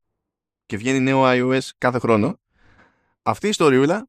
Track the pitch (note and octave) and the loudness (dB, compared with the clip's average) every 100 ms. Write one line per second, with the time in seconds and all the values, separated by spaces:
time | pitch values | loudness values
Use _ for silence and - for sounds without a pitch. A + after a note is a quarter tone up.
0 | _ _ _ _ _ _ _ G#2 A#2 C3 | _ _ _ _ _ _ _ -8 -4 -2
1 | C3 C3+ C3 B2+ B2+ C3 - - B2+ B2 | 0 2 2 2 0 -2 -6 -4 -4 -2
2 | A#2+ A2+ A2+ G#3 _ _ _ _ _ _ | 0 2 0 -4 _ _ _ _ _ _
3 | _ _ - A2 G3+ G#3+ D#3+ C3 C#3 F#3+ | _ _ -6 -4 -4 0 2 4 2 -2